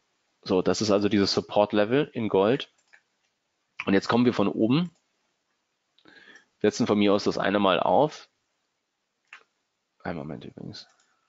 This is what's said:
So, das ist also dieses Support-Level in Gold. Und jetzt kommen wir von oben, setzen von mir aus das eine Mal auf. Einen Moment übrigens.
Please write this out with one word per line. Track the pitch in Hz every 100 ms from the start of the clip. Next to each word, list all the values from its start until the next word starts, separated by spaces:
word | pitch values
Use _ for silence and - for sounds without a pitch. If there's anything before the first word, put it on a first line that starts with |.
| _ _ _ _
So, | - 92
das | 87 92
ist | 107
also | 101 101
dieses | 101 98
Support-Level | - - 104 104 104 104 135 151
in | 123 107
Gold. | 95 101 139 - _ _ _ _ _ _ _ _ _ _ -
Und | -
jetzt | 98 -
kommen | 117
wir | 123
von | 107 101
oben, | - 110 143 175 - _ _ _ _ _ _ _ _ _ _ - - - - _ _
setzen | 104 - 117
von | 104
mir | 104
aus | 101
das | 101 -
eine | - 101
Mal | 98 87
auf. | - 95 151 - - _ _ _ _ _ _ _ _ _ _ - _ _ _ _ _ _
Einen | 87 85
Moment | 73 76 -
übrigens. | - - - - _ _ _